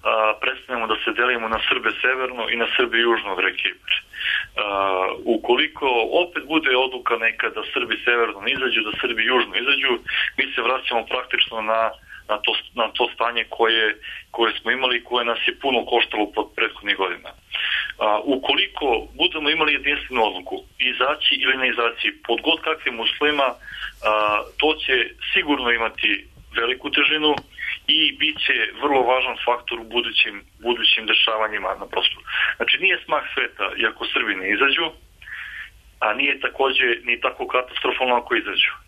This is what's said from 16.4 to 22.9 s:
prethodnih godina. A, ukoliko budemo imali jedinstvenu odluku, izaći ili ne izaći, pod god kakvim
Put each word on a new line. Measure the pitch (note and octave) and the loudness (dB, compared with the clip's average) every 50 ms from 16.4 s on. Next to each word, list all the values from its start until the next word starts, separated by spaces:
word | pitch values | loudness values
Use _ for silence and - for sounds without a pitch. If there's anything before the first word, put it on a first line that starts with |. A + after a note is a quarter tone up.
| G#2 - - | -4 -4 -2
prethodnih | - A2 G#2+ - - G2+ G#2 G2+ | -2 -2 -2 -4 -6 -4 -4 -2
godina. | G2 F#2+ F#2 F2 - - - - - _ - - - - - - - - - - - | 0 0 -2 -2 -6 -10 -18 -20 -20 _ -8 -6 -4 -4 -2 -2 -4 -4 -6 -4 0
A, | A2 G#2+ G#2 G#2+ - | 2 2 2 2 2
ukoliko | C#3+ C3+ C3+ - - - D#3 F#3+ - - - D3+ C3+ A#2 A2 - - - | 0 0 0 0 0 0 0 0 -2 -4 -4 0 0 0 0 -2 -8 -4
budemo | B2+ D#3+ F3+ E3 D#3+ D3 C#3+ | -2 0 0 0 0 0 0
imali | D#3+ E3 D#3 D3 | 2 2 2 2
jedinstvenu | D3 C3+ A#2+ C3+ D3 C#3+ - - B2+ A#2+ | 2 0 0 -2 -2 -2 -4 -4 0 2
odluku, | A2 G#2 F#2 F2+ F2+ - F#2+ - - - - - | 2 2 0 -4 -8 -8 -8 -10 -10 -16 -6 -2
izaći | B2+ B2+ B2 B2 B2+ C3+ D3+ - - - C#3 | -2 -2 0 2 0 0 0 2 2 0 0
ili | C3 C3+ C3 C3 | 2 2 0 2
ne | C3 B2+ B2+ | 2 0 0
izaći, | A2 B2 A#2 A#2 A#2 - - G#2 G2+ - - | 0 2 0 0 0 -2 -4 -4 -4 -6 -2
pod | - A#2 A#2 | -2 -2 0
god | - D3+ E3 D#3+ | 2 0 0 0
kakvim | - D#3+ D#3 D#3 - C#3 | 0 -4 -4 -2 -4 -6